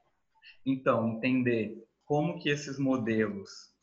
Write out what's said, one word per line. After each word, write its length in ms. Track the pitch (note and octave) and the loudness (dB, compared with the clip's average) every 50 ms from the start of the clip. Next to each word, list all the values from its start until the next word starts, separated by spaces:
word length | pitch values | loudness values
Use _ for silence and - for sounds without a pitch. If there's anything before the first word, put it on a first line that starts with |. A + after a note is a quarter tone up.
| _ _ _ _ _ _ _ _ - - - - - | _ _ _ _ _ _ _ _ -20 -20 -20 -8 -4
Então, 420 | C3 C3+ C3 - C3+ B2 A2+ A2 A2+ | -2 -2 0 2 2 2 4 2 0
entender 800 | A2+ A2+ B2+ B2+ B2+ B2+ B2 A#2+ A#2 A2 G#2 G#2 - - - - _ _ _ | -2 0 0 2 2 2 2 2 2 2 0 -2 -6 -10 -16 -20 _ _ _
como 360 | - D3 D3 D#3 F3 E3+ - | -2 0 0 0 0 -2 -4
que 80 | - C#3+ | -2 -2
esses 300 | C#3+ C#3+ - C#3+ C3+ C3 | -2 -2 -4 -8 -4 -2
modelos, 920 | C#3 C3 C3 B2 G#2+ A#2 A2 A2 A2 G#2 G2 G2 F#2+ - - - - - _ _ | 0 0 2 0 0 0 2 2 2 0 -2 -6 -10 -12 -16 -20 -20 -20 _ _